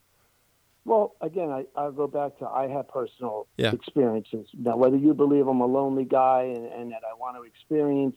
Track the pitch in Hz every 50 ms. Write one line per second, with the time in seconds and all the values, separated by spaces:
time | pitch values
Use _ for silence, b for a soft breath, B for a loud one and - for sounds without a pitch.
0 | _ _ _ _ _ _ _ _ _ _ _ _ _ _ _ _ - 226 226 214
1 | 208 - - - - 160 160 190 175 156 139 131 135 - - 143 147 147 135 139
2 | 147 139 143 147 143 139 139 - 139 117 - 127 135 131 135 143 - - - 135
3 | 120 110 _ - 127 117 107 107 104 _ _ - 127 113 107 - - - - 151
4 | 131 120 110 110 101 - - 110 104 _ - - 120 120 117 120 131 127 135 139
5 | 143 151 151 135 147 143 143 143 135 135 131 127 123 123 127 135 139 139 135 135
6 | 131 120 139 131 131 131 131 127 127 127 123 117 117 117 120 120 120 120 117 110
7 | 113 110 113 113 123 127 123 123 120 113 _ _ _ - 156 151 147 143 139 139
8 | 139 135 -